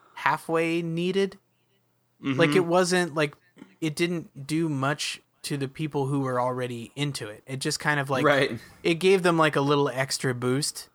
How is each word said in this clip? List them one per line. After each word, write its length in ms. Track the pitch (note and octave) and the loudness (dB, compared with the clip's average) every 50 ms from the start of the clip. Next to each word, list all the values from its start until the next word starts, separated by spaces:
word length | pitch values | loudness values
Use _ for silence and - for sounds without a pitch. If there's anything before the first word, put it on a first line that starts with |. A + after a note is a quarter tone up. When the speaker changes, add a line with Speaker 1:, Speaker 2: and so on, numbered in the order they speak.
| _ _ _ | _ _ _
Speaker 1:
halfway 680 | - - C3+ D3 D#3 - - E3 E3 E3 E3 E3 E3+ | -4 0 0 0 0 -2 -2 0 0 2 0 0 -2
needed. 560 | E3+ E3 E3 E3 F3 F3+ F3+ G3 G3 F#3+ - - _ _ _ _ _ _ _ _ _ _ _ _ _ _ _ _ | -2 -4 -4 -2 -2 -2 0 0 -2 -2 -4 -8 _ _ _ _ _ _ _ _ _ _ _ _ _ _ _ _
Speaker 2:
Mm-hmm. 160 | - C#3 C3+ C3 | -6 -2 0 2
Speaker 1:
Like, 140 | E3+ D3+ D3 | 2 4 4
it 120 | F#3+ F3 | 2 2
wasn't, 500 | E3+ E3+ F3+ F#3 E3+ F3+ F3+ F3+ E3+ C#3 | 4 4 2 2 4 2 0 0 0 0
like, 200 | D#3+ D3+ D3 - - _ _ _ - - - _ _ | -2 -2 -2 -2 -8 _ _ _ -20 -20 -20 _ _
it 160 | - D#3+ D3+ | -6 -4 -2
didn't 500 | - E3+ E3+ F3+ E3 D3+ - - C#3 C#3 | -2 -2 -2 -2 -4 -8 -10 -14 -16 -8
do 220 | C#3 D3+ D#3+ E3+ D#3+ | -4 -2 -2 0 0
much 520 | D3 C3+ C3+ C#3 D3 C#3+ - - - - _ _ _ _ - | 0 0 0 -2 -2 -2 -4 -6 -8 -10 _ _ _ _ -10
to 140 | - D3+ C#3 | -8 -6 -4
the 100 | C#3 C3+ | -6 -6
people 400 | C#3 - D#3 D3+ - D3 C#3 C3+ | -6 -6 -8 -4 -2 -2 -2 0
who 120 | C#3+ C#3 | 0 0
were 180 | C3+ C3 B2+ B2 | 0 0 0 0
already 520 | B2 B2+ B2+ B2+ B2+ B2 B2 A#2 A#2 - - | 0 0 -2 -2 -4 -6 -6 -8 -12 -10 -6
into 320 | - C#3+ D3 C#3 - B2 G#2 | -4 -4 -4 -4 -6 -8 -10
it. 140 | G#2+ G#2+ - - | -12 -14 -12 -10
It 100 | C3+ C3 | -8 -6
just 200 | - D#3 D3 - | -4 -4 -4 -2
kind 200 | - D3+ D3 D3 | 0 0 0 0
of, 100 | C#3 C3+ | 0 0
like, 120 | C#3 B2+ C#3+ | 0 2 4
Speaker 3:
Right. 340 | D3 C#3+ C#3 C#3 - - A#2 - - - - - | 4 4 4 2 0 -2 -6 -10 -14 -14 -4 0
Speaker 1:
it 120 | E3 E3+ | 0 0
gave 280 | D#3+ F3+ F#3 G3 F#3+ F3 | 2 4 4 4 6 4
them, 140 | G3+ F#3 E3 | 4 4 4
like, 160 | D#3 D3+ C#3+ | 4 4 4
a 60 | D3+ | 2
little 280 | C#3 C#3 D3 C#3+ C#3+ C#3 | 2 4 4 2 2 2
extra 460 | A#2 B2+ C3+ C3+ - - - C3+ B2 | 0 -2 -2 -2 -4 -2 -2 -2 -2
boost. 540 | A#2+ B2 B2+ B2+ C3+ D3+ - - - - - _ | -2 0 0 0 0 0 -2 -6 -8 -14 -18 _